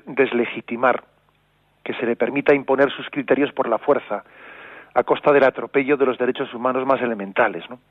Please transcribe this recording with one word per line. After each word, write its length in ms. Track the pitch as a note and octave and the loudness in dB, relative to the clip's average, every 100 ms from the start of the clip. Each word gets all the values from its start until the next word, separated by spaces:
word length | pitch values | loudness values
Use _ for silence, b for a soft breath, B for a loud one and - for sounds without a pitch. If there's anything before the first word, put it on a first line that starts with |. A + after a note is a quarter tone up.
| - | -6
deslegitimar, 960 | C3 B2+ A#2+ A#2 - - A#2 B2+ A2+ - _ _ _ _ _ _ _ | 0 0 2 -2 -4 -8 -2 0 0 -4 _ _ _ _ _ _ _
que 100 | - - | -12 -6
se 100 | A2+ | -4
le 100 | A2+ | -2
permita 400 | A2 C#3 C#3 C#3+ | -2 0 2 2
imponer 340 | C3 C3+ C#3 | 2 2 2
sus 180 | - C3 | 0 -8
criterios 420 | C#3+ B2 C3+ C#3 | -8 0 2 2
por 160 | - B2 | -2 -2
la 120 | A2+ | -2
fuerza, 440 | - B2+ - G#2 - B B B B B B - | 0 0 0 -8 -8 B B B B B B -2
a 60 | |
costa 300 | - C3 - | 0 0 4
del 100 | C#3+ | 4
atropello 540 | C3 - A2+ C#3 C3+ C#3+ | 4 2 -2 -2 0 2
de 80 | C3 | 0
los 120 | A2+ | 0
derechos 360 | B2 C3 C3 | -2 -2 -6
humanos 320 | A#2 B2+ B2+ C3 | -4 -4 -2 0
más 160 | C3 | 0
elementales, 680 | B2 A2 G2 G2 A2+ E2+ - | 0 -4 -6 -2 0 -2 -12
¿no? 100 | - _ | -18 _